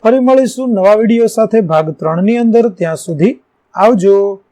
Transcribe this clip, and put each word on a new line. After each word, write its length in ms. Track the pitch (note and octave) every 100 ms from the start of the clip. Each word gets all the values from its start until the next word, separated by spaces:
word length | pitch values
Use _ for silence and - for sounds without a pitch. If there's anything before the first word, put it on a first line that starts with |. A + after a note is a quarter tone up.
ફરી 160 | A3 C4
મળીશું 540 | B3+ C4 C4 - B3+
નવા 200 | G#3+ F#3+
વીડિયો 340 | G#3+ A3+ A#3 A3+
સાથે 340 | A3+ A3 A3
ભાગ 280 | F#3 D#3 D#3
ત્રણની 480 | D#3 D#3 E3 F#3+ A#3+
અંદર. 320 | A#3 A3+ A#3
ત્યાં 260 | F#3 E3+ D#3+
સુધી 440 | - D#3+ F3+ C#4+ _ _ _
આવજો. 680 | - G3+ A#3+ F#3+ G3 G3+ G3 _